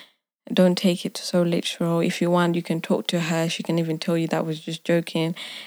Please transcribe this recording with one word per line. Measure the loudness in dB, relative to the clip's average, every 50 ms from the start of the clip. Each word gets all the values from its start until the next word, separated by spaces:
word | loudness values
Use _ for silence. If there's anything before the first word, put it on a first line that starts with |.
| -16 _ _ _ _ _ _ _ -10 -2 4
don't | 4 6 6 6
take | 4 2 2 2 2 -2
it | -8 -8
so | -8 -6 0 2 2 2
literal. | 2 2 0 -2 -2 -4 -2 0 0 2 2
If | 2 0 0 0
you | 2 2
want, | 4 4 4 2 2
you | 0 0
can | -2 -4 -2
talk | 0 0 0 0 0
to | -2 -2 -2
her. | 0 0 0 0 0 -2
She | -2 -4 -4
can | -2 0 0
even | 0 0 -2 -4
tell | -2 -2 0
you | 0 0
that | 0 0 -2 -2
was | -2 -4 -6
just | -6 -10 -10 -6 -2
joking." | 0 0 0 0 -2 -2 -2 -2 -2 -4 -6 -10 -14 -14 -16 -12